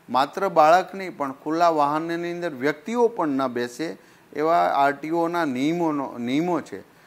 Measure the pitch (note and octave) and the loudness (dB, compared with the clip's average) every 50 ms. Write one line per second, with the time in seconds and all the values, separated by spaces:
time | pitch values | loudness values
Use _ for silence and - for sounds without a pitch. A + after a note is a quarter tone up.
0 | _ - A#2+ B2+ C#3+ D3 - F#3+ G3 F#3+ E3+ D#3+ D3+ D#3 E3+ F#3 G3 - - G3 | _ -2 0 0 0 0 -2 -4 -2 0 4 6 8 8 8 6 4 0 -8 -10
1 | F#3+ F3 A#2+ - C#3+ C3+ C3 - - D3+ D#3+ E3 F3 E3+ D#3+ D3+ C#3+ C#3+ D3+ D#3 | -10 -10 -8 -6 -6 -8 -8 -8 -6 -4 0 2 2 4 4 4 2 2 0 -2
2 | E3 E3+ E3+ E3+ E3+ F3 F3 F3 F3 E3+ C#3+ A#2+ C3 D3 D3+ - - A3 A#3 B3 | -4 -4 -6 -6 -6 -6 -6 -6 -6 -8 -6 -2 -2 -2 -2 -2 -6 -4 0 2
3 | A#3 A3+ A#3 - E3 D3+ C3+ C3+ C3+ B2+ A#2 A#2+ A#2+ A#2+ - - D#3+ E3+ G3 - | 2 2 2 0 -2 0 0 0 -2 -2 -2 -4 -4 -6 -6 -8 -8 -8 -10 -12
4 | - - - _ _ - - D3 D#3 D#3+ E3+ F3 F3 F3 - C#3 C#3 C#3+ C#3+ C#3 | -18 -20 -20 _ _ -12 -6 -2 0 2 2 4 2 2 2 2 2 2 2 -2
5 | D3+ D#3 E3 E3+ E3 E3 F3 F3 E3 C#3+ B2 B2+ C3+ D#3 E3 F3 E3+ D#3+ D3 C#3+ | -4 -4 -2 0 0 0 0 -2 -2 -2 -2 -2 0 0 0 0 0 -2 -2 -2
6 | C3+ G2+ - A#2+ A#2 A#2+ C3 D3+ E3+ F3+ E3+ C#3+ A2+ - G2+ F#2+ - _ _ _ | -6 -6 -8 -6 -4 -2 -2 0 0 0 -2 -4 -4 -6 -14 -16 -16 _ _ _
7 | _ | _